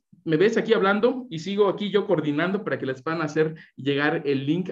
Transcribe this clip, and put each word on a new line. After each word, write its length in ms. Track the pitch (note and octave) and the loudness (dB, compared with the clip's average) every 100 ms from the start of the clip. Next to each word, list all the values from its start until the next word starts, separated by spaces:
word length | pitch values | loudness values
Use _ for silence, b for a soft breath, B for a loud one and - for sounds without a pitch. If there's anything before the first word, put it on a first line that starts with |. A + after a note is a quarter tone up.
| _ _ | _ _
me 120 | F3 D#3 | 0 4
ves 200 | G#3 A3+ | 4 2
aquí 160 | A3 | 2
hablando 540 | G#3 F#3+ G#3 B3 C4 - | 2 2 2 2 0 -8
y 100 | D#3+ | -10
sigo 280 | F3 G3 G3+ | -4 2 2
aquí 200 | - G3+ | 2 0
yo 160 | G3 | 0
coordinando 580 | G3+ D#3+ D3 D3 F3 F#3 | 2 0 0 0 0 -2
para 140 | D3+ C3 | -4 -4
que 80 | |
les 160 | C3 C3 | -4 -6
puedan 200 | D#3+ E3 | -4 -4
hacer 340 | D3+ D#3+ D#3 D#3+ B | -2 0 0 -2 B
llegar 480 | - C3 C#3+ D3 D#3+ | -6 -2 0 0 0
el 200 | C#3+ C3+ | -2 -2
link 260 | C#3 E3+ F3 | 0 -2 -2